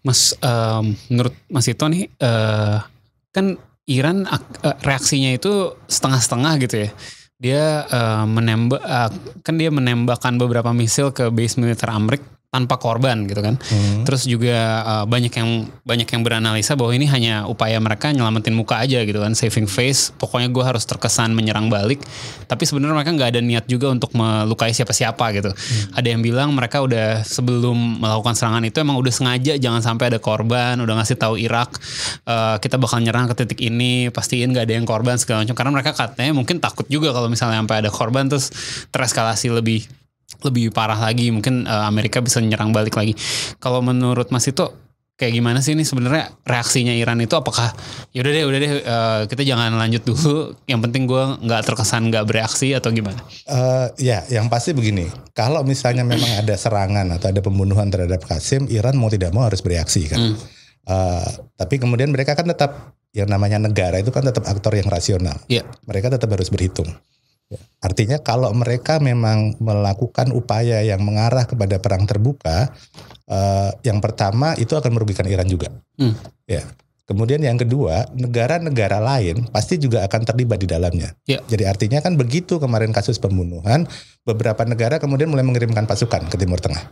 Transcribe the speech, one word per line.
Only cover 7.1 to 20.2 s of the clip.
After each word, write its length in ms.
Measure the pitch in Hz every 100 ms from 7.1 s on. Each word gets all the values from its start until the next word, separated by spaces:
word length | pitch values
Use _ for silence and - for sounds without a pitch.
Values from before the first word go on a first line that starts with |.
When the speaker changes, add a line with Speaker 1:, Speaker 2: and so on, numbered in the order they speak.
| - - _
Speaker 1:
Dia, 280 | 123 143 156 151 -
eh, 380 | 123 113 110 107
menembak, 540 | 113 113 110 117 139
eh, 300 | - 127 113 95 - -
kan 120 | -
dia 140 | 160 160
menembakkan 680 | 147 123 120 120 120 127 120
beberapa 360 | 123 120 117
misil 400 | 120 113 - 139
ke 160 | 131 120
base 280 | 117 117 131
militer 300 | 120 110 117
Amrik 360 | 110 107 139 - - _
tanpa 320 | 127 123 127
korban 480 | 120 113 131 113 98
gitu 160 | 104
kan. 160 | 104 131
Speaker 2:
Hmm. 480 | - 107 101 104 127
Speaker 1:
Terus 160 | 135
juga, 320 | 127 120 120 120 113 110
eh, 260 | 110 107 104
banyak 280 | 120 120 120
yang, 140 | 117 113 110 -
banyak 240 | - 120 113
yang 160 | 117
beranalisa 480 | 117 113 113 107 104
bahwa 220 | 143 117 123
ini 80 |
hanya 400 | 147 135 117 107
upaya 320 | 104 113 110 113
mereka 380 | 110 - 147 143
nyelamatin 400 | 113 110 110 113
muka 240 | 110 117
aja 240 | 131 123
gitu 160 | 107 104
kan, 160 | 104 113
saving 320 | 113 113 104
face. 480 | 110 123 135 -
Pokoknya 320 | -